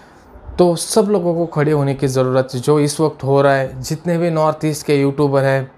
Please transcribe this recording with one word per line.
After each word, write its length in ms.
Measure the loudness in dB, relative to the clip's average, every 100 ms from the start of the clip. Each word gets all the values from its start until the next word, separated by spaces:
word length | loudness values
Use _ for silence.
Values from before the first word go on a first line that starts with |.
| -20 -20 -20 -20 -6 2
तो 160 | 2 2
सब 320 | -2 0 2
लोगों 260 | 0 0
को 120 | -2 -2
खड़े 240 | -2 0
होने 220 | 2 0
की 120 | -2 -2
ज़रूरत 400 | 0 0 0 -2
है। 60 | -2
जो 180 | 0 2
इस 180 | 2 0
वक्त 240 | -2 -2
हो 160 | 0 2
रहा 120 | 4
है, 260 | 2 -2 -8
जितने 340 | -8 -6 -4 -2
भी 120 | 0
नॉर्थ 340 | 0 0 0
ईस्ट 220 | -4 -4 0
के 100 | 0
यूट्यूबर 480 | 0 0 0 2
हैं 260 | 2 0 -4